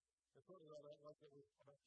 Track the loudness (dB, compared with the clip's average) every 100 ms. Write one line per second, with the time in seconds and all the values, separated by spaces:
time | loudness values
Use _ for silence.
0 | _ _ _ -10 -2 0 2 2 4 2
1 | 0 -2 -4 -6 -8 -10 -12 -12